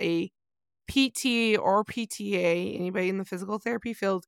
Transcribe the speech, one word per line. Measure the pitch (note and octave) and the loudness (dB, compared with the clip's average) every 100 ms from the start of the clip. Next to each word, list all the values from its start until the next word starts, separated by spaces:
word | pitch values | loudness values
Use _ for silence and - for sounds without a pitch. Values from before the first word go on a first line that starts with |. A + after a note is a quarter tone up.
a | E3+ E3 F#3+ _ _ _ _ _ - | 0 0 -2 _ _ _ _ _ -2
P | C4+ C4 | 2 2
T | - C4 A#3 A3+ G#3 | 2 0 2 4 4
or | F#3 G3+ | 4 2
P | G#3 A#3 A3+ | 2 -6 -8
T | - G3+ F#3+ | -6 -4 0
A, | F3 F3 G3 | 2 2 -2
anybody | - F3+ F#3 F3+ | -4 -4 -2 -2
in | F#3+ | -2
the | |
physical | F#3+ F3+ G3 G#3 | -6 -8 -6 -6
therapy | A#3 A#3 A#3 | -4 -4 -6
field, | A3 G3 F#3 | -4 -2 -2